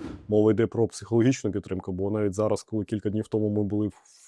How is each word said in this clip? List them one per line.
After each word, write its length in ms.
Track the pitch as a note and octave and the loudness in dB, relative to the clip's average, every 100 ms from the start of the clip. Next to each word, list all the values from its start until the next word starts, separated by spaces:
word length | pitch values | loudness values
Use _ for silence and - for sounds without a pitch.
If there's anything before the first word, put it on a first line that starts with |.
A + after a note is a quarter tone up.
| - - - | -14 -14 0
мова 220 | G#2+ G#2+ | 4 6
йде 160 | G#2 A2+ | 4 2
про 220 | A#2 A2+ | 0 -2
психологічну 640 | - - A#2+ A#2 C3+ G#2+ | -2 -2 2 4 2 -2
підтримку, 400 | G2+ - F#2 - | -4 -4 -6 -6
бо 180 | F2+ G2 | -4 -2
навіть 240 | G#2+ G#2 | 0 -2
зараз, 280 | F#2+ G#2+ G2+ | 0 0 -2
коли 220 | - A2 | -4 -6
кілька 260 | G2+ G#2+ G#2+ | -4 -4 -2
днів 180 | G#2+ G#2+ | -4 -2
тому 200 | A2 G#2+ | -2 0
ми 140 | G#2 | 0
були 240 | G2+ G#2 G#2 | 0 0 -2
в 60 | - _ - | -6 _ -20